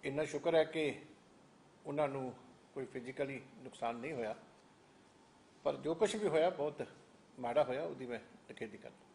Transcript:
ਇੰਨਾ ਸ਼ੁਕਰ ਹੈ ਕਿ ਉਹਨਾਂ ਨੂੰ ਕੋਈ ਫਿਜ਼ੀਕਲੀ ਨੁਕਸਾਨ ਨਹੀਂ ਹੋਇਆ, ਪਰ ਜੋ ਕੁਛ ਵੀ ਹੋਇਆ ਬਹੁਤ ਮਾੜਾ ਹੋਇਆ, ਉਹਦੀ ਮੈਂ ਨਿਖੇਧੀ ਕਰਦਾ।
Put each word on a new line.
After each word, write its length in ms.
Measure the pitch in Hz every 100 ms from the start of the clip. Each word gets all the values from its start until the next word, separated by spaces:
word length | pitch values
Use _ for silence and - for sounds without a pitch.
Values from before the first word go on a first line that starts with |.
ਇੰਨਾ 220 | 147 143
ਸ਼ੁਕਰ 300 | 151 143 165
ਹੈ 80 | 160
ਕਿ 360 | 156 160 151 - - - - - - - - -
ਉਹਨਾਂ 220 | 151 143 143
ਨੂੰ 260 | 135 127 120 - - -
ਕੋਈ 120 | 143
ਫਿਜ਼ੀਕਲੀ 560 | 127 131 120 131 135 135 - -
ਨੁਕਸਾਨ 380 | 127 - 120
ਨਹੀਂ 180 | 117 139
ਹੋਇਆ, 220 | 139 110 113 - - - - - - - - - - - -
ਪਰ 100 | 151 139
ਜੋ 160 | 143
ਕੁਛ 200 | 165 208
ਵੀ 120 | 220 202
ਹੋਇਆ 220 | 156 170
ਬਹੁਤ 360 | 180 147 147 135 - - - - -
ਮਾੜਾ 260 | 123 120
ਹੋਇਆ, 200 | 127 131
ਉਹਦੀ 220 | 165 131
ਮੈਂ 140 | 127 113 - - -
ਨਿਖੇਧੀ 280 | 110 110 101
ਕਰਦਾ। 280 | - - -